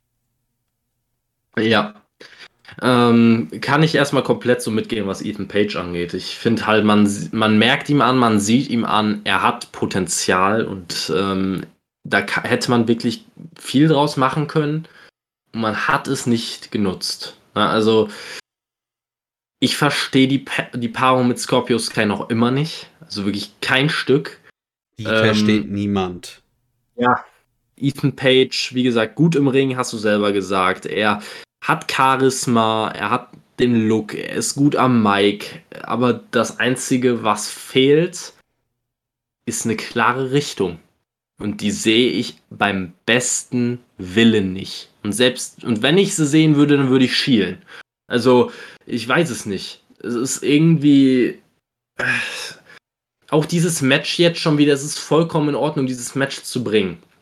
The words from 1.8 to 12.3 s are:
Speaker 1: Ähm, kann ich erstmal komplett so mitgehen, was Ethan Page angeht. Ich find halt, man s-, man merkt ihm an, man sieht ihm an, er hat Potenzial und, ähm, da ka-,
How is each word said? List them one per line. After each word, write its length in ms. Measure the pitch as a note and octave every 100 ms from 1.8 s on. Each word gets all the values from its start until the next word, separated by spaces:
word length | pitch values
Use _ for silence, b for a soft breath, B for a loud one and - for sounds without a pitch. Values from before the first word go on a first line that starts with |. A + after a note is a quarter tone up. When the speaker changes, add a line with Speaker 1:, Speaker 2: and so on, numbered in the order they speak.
| G#2 - _ _ B B B _ - B
Speaker 1:
Ähm, 680 | A#2+ B2 A#2+ A#2 A#2 A2+ - G#2+
kann 200 | - C#3+
ich 140 | D#3 -
erstmal 280 | C#3+ C#3
komplett 380 | - A2+ A#2+ A#2+
so 80 | -
mitgehen, 380 | A2 A2 A2+ G2
was 160 | F#2+
Ethan 240 | G#2 G#2 F#2+
Page 280 | G2+ G#2+ G2+
angeht. 380 | F2+ F2 F2
Ich 240 | F#2 - -
find 300 | A#2 A2 G#2+
halt, 180 | A2 G#2+
man 220 | G#2 G#2
s-, 240 | G#2 -
man 260 | A2+ A2 G#2+
merkt 320 | A2+ C#3+ -
ihm 100 | D3
an, 200 | A#2+ B2+
man 200 | A#2+ G#2+
sieht 300 | G2+ A#2+ C#3+
ihm 160 | A#2 A2+
an, 360 | G#2 G#2+ G#2
er 180 | - F#2+
hat 300 | G#2+ - -
Potenzial 920 | - G2+ G2+ F2 - - F#2 F#2+ A2 -
und, 460 | G2+ E2+ - - D#2
ähm, 500 | G2 F#2+ F#2+ F#2 - _ _ _
da 180 | - G2+
ka-, 220 | G2+